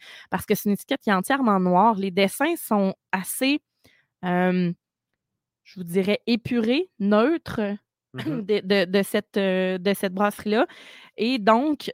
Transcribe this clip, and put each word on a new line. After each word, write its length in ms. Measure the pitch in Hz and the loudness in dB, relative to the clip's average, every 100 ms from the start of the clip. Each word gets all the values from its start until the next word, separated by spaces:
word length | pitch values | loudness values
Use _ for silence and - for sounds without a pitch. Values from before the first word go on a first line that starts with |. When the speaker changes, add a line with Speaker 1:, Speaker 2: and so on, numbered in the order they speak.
| - - - | -10 -20 -8
Speaker 1:
parce 160 | 185 - | -6 -2
que 100 | 202 | -2
c'est 140 | 208 | -2
une 40 | |
étiquette 280 | 196 - 269 | -2 -4 -4
qui 80 | - | 0
est 40 | |
entièrement 460 | 190 - 269 240 196 | 0 2 0 2 2
noire. 360 | 180 180 220 196 | 4 4 4 2
Les 160 | 196 | -2
dessins 440 | 180 196 - 294 339 | 0 0 0 -2 -2
sont 380 | - 214 190 - _ | -2 0 0 -4 _
assez, 500 | 190 180 - 269 302 - _ _ _ _ _ | -6 -6 -4 -2 -2 -6 _ _ _ _ _
euh, 480 | 180 180 185 180 175 175 _ _ _ _ _ _ _ _ | -4 0 0 0 -2 -4 _ _ _ _ _ _ _ _
je 160 | _ - | _ -16
vous 40 | 170 | -6
dirais, 340 | 185 190 208 - | -2 0 -2 0
épurés, 640 | 226 - 240 220 269 370 - | -2 0 0 2 0 -2 -2
neutres, 600 | 202 208 254 330 - - 202 208 _ _ _ 127 | 2 4 4 0 -4 -6 -4 -6 _ _ _ -10
Speaker 2:
Mhm. 40 | 311 247 196 | -6 -6 -2
Speaker 1:
<clears throat> 0 | |
de, 140 | 208 | -2
de, 260 | 185 202 175 | 0 0 2
de 160 | 196 | 0
cette, 360 | 196 208 - 208 | 0 -2 -4 -2
euh, 420 | 196 185 185 185 | 0 0 0 -2
de 140 | 185 190 | -2 -2
cette 180 | 196 | -2
brasserie-là, 540 | 185 208 - 208 214 339 - - - - - | 0 -2 -2 -2 0 0 -4 -20 -20 -16 -4
et 220 | 226 262 | -2 0
donc 500 | 196 226 302 294 - | 2 2 2 -4 -6